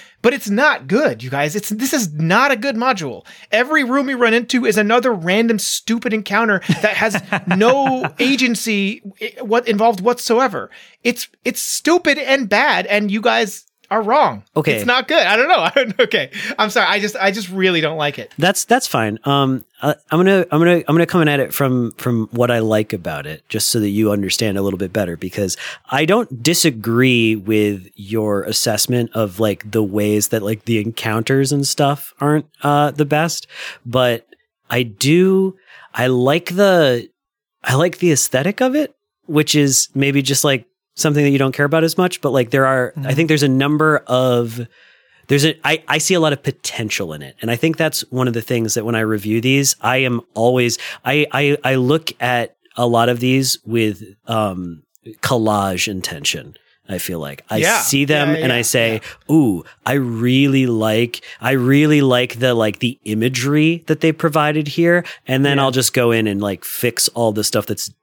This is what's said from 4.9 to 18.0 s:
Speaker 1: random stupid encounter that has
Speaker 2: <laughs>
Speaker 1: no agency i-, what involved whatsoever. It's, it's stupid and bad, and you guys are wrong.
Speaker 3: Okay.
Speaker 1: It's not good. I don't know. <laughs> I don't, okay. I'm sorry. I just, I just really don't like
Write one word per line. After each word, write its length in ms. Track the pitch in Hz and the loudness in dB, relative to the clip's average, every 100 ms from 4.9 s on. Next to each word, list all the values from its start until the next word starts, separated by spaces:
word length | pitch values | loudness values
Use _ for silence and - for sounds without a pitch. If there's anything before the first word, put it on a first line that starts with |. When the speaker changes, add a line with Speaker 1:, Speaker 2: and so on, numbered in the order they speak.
| 240 254 | 2 2
Speaker 1:
random 460 | 202 165 202 233 214 | 0 0 2 2 0
stupid 540 | - - - 226 247 | -2 -6 -4 -4 -2
encounter 480 | 220 202 208 226 190 - 160 | -4 -2 0 0 0 0 0
that 140 | 214 - | 0 0
has 260 | 220 202 - 190 | -2 -2 -4 -4
Speaker 2:
<laughs> 220 | - 185 | 0 2
Speaker 1:
no 560 | 226 277 269 254 254 - | 4 4 2 -2 -4 0
agency 840 | 247 269 254 226 226 208 196 226 196 - | 0 2 0 -2 -2 -2 -2 -4 -12 -12
i-, 200 | 214 262 | -12 -10
what 260 | 226 233 240 | -2 0 0
involved 320 | 208 226 202 | 2 2 0
whatsoever. 680 | 214 240 - 233 262 156 98 - - _ | -2 -2 0 0 0 -4 -10 -16 -20 _
It's, 240 | 240 247 - _ | -4 -4 -8 _
it's 180 | - - | -6 -6
stupid 560 | - - 294 349 320 285 | -6 -4 0 2 2 0
and 300 | 262 277 214 | 0 0 0
bad, 380 | 208 285 180 180 | 0 2 0 0
and 240 | 208 208 | 0 0
you 80 | 214 | 0
guys 440 | 226 226 220 - - _ - | 0 0 -2 -6 -18 _ -4
are 120 | 208 | -2
wrong. 400 | 208 285 208 104 - 156 | 2 2 2 -2 -6 -2
Speaker 3:
Okay. 180 | 151 117 | 0 0
Speaker 1:
It's 100 | 156 | 0
not 220 | 247 254 | 0 0
good. 180 | 311 190 | 0 2
I 100 | 220 | 2
don't 120 | 294 | 2
know. 80 | 311 | 2
<laughs> 60 | |
I 100 | 165 | 2
don't, 260 | 277 233 - | 0 0 0
okay. 300 | 233 196 131 - - 269 | 0 0 -4 -8 -6 -4
I'm 100 | 214 | -2
sorry. 160 | 240 185 | 2 2
I 120 | 208 | 0
just, 160 | 202 - | -2 -2
I 160 | 196 | -2
just 180 | 208 180 | -2 -6
really 320 | 190 185 175 | -2 0 0
don't 160 | 151 | -2
like 220 | 160 | -2